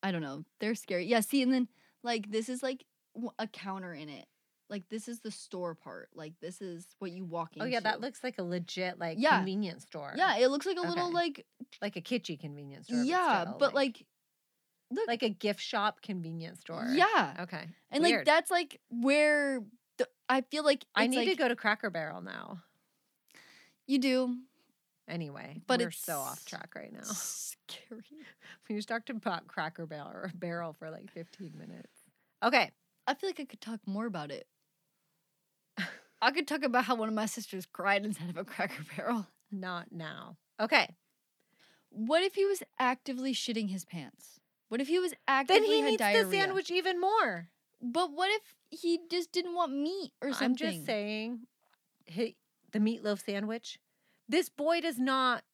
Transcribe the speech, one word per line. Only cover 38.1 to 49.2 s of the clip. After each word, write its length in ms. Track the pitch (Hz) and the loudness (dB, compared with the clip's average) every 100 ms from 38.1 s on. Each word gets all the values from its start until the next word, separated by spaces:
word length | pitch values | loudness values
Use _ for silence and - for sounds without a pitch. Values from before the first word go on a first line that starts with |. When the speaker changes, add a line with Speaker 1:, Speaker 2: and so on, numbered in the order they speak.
| 175 170 | -4 -6
Speaker 1:
of 80 | 165 | -6
a 80 | |
Cracker 400 | 196 - 185 - 156 | -8 -4 -4 -4 -10
Barrel. 320 | - 180 233 185 _ _ | -6 -2 -2 -4 _ _
Speaker 2:
Not 420 | 202 185 175 170 | -10 -6 -8 -8
now. 440 | 170 160 - - 170 _ _ | -10 -10 -10 -16 -18 _ _
Okay. 340 | 220 294 185 - _ _ _ _ _ _ _ _ _ | 4 6 4 -2 _ _ _ _ _ _ _ _ _
Speaker 1:
What 340 | - 226 311 | -6 2 4
if 120 | 381 | 4
he 100 | 392 | 4
was 180 | 392 381 - _ | 2 2 -4 _
actively 540 | 254 254 - 254 262 | 2 2 -4 -4 -2
shitting 380 | 247 - 226 208 | -2 -2 -2 -2
his 160 | 190 160 | -4 -6
pants? 540 | 175 131 _ - - _ _ _ | -10 -12 _ -20 -20 _ _ _
What 140 | 233 | -2
if 60 | 269 | 2
he 100 | 349 | 2
was 140 | 359 | 2
Speaker 2:
Then 60 | 277 - | -2 2
Speaker 1:
actively 400 | 269 269 381 427 | 2 8 6 8
Speaker 2:
he 120 | 440 | 4
Speaker 1:
had 60 | 440 | 4
Speaker 2:
needs 60 | 440 | 4
Speaker 1:
diarrhea? 240 | 208 427 | 6 6
Speaker 2:
the 60 | 392 | 4
sandwich 400 | 381 392 381 - | 4 2 2 0
even 300 | 349 359 359 | 0 0 2
more. 480 | 370 440 311 175 170 _ _ _ | 4 4 2 0 -8 _ _ _
Speaker 1:
But 320 | 247 254 359 | -4 0 0
what 180 | 285 370 | 2 2
if 120 | 427 - _ _ | 0 -2 _ _
he 300 | 330 339 339 330 | -6 0 0 0
just 220 | 349 | -4